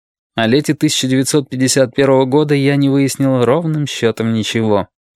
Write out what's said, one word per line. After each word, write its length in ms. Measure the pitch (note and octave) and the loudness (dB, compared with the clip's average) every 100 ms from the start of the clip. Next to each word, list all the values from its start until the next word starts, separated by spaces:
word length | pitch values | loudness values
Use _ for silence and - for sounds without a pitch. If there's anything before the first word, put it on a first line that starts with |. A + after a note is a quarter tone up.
| _ _ _ - | _ _ _ -4
О 100 | A2+ | 0
лете 280 | C3+ D3 | 2 0
тысяча 340 | C#3+ D3+ - C3 | -2 -2 -2 -2
девятьсот 420 | C3 C3 D3+ C3 | -2 0 -2 -2
пятьдесят 420 | B2+ C3 C#3 B2+ | -2 0 0 0
первого 320 | B2 C#3 C3 | 2 2 2
года 300 | C3+ C#3+ D3+ | 2 0 0
я 220 | C#3+ C3+ C#3+ | 0 2 2
не 120 | C#3 | 2
выяснил 560 | C#3 C#3 - C3+ C3 | 2 0 0 0 0
ровным 440 | A#2+ D3 E3+ D3+ C#3+ | 2 0 0 -4 -4
счетом 460 | - A2+ A2 A2+ | -2 -2 -2 -2
ничего, 520 | A2+ G#2 A#2 A2 G2+ F2+ _ _ | -2 -2 -2 0 0 -2 _ _